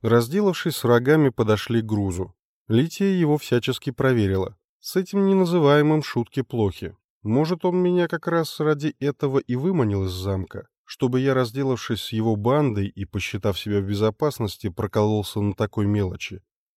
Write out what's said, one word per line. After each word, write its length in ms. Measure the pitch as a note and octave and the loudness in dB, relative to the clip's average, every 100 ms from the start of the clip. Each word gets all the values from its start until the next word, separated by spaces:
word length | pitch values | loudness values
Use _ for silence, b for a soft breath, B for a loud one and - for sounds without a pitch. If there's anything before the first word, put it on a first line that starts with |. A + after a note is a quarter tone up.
Разделавшись 720 | A2+ A#2+ A#2 F3+ G#3 F3 E3+ - | 4 2 4 0 0 0 -4 -2
с 80 | |
врагами, 440 | A#2+ A#2+ B2 D#3 C#3+ | 4 4 6 4 4
подошли 520 | A#2+ G#2+ G#2+ - A#2 | 2 0 0 2 -2
к 60 | A2 | 0
грузу. 480 | G#2+ G2 F2 F#2 _ _ _ _ | -2 -2 -4 -8 _ _ _ _
Лития 460 | A2 E3 - G3 | 2 2 0 0
его 240 | F#3 D#3 D3 | 2 2 0
всячески 520 | - B2 A#2+ B2 - | 0 -2 0 -6 -8
проверила. 680 | B2 C3 B2 G2 F#2+ F#2+ - _ _ | -2 0 2 2 0 -2 -8 _ _
С 160 | - F#3 | -6 -4
этим 300 | F#3 G3+ G3 | -2 0 2
неназываемым 760 | G3 F3+ F3 C#3+ D3 D3+ D#3 | 4 4 4 6 6 4 2
шутки 400 | C#3+ B2 A#2+ - | -2 -6 -4 -6
плохи. 540 | B2 A#2+ G#2 - G2 - _ _ | -4 0 -2 -2 -12 -14 _ _
Может, 420 | G#2 A#2 D#3+ F3 | -2 0 0 -2
он 120 | F3+ F3+ | 0 0
меня 320 | F3+ F3+ E3+ | 2 2 0
как 180 | E3 - | -2 -2
раз 320 | E3+ D#3 - | -2 -2 -2
ради 380 | D3+ D3+ D3+ - | 0 0 -2 -4
этого 400 | C#3 C#3 C#3+ C3+ | -4 -2 0 0
и 160 | - | -2
выманил 520 | B2 D#3+ F#3 A2+ G2+ F#2+ | -2 0 0 2 0 -2
из 40 | |
замка, 560 | F#2 F#2+ F#2+ F#2 G2 - _ | -4 -4 -4 -6 -12 -16 _
чтобы 360 | _ - C3 B2+ | _ -4 0 2
я, 140 | C3+ | 2
разделавшись 680 | C3 B2 A#2+ C3+ B2 - A2+ | 0 0 -2 -2 -2 -4 -6
с 100 | - | -4
его 220 | A2 A2 | -2 0
бандой 540 | G#2+ G#2+ C#3+ D3 G#2 G2 | 0 2 2 2 0 -4
и 160 | - | -6
посчитав 520 | G2 G2+ - G#2 G#2 F#2 | -6 -6 -6 -4 -2 -4
себя 220 | G#2+ G#2 | -2 -2
в 60 | |
безопасности, 880 | G2 G2+ A2 G#2 D3+ - A2 - G#2+ | 0 0 0 0 -4 -2 -6 -4 -8
прокололся 680 | - G#2+ A2+ G#2+ G#2+ G2 G#2+ | -6 -2 0 2 0 -2 -2
на 140 | G#2 | -4
такой 320 | G2 G#2+ - G2+ | -2 -4 -2 0
мелочи. 560 | G#2 F#2+ E2+ - F#2 _ _ _ | 0 -2 -6 -12 -14 _ _ _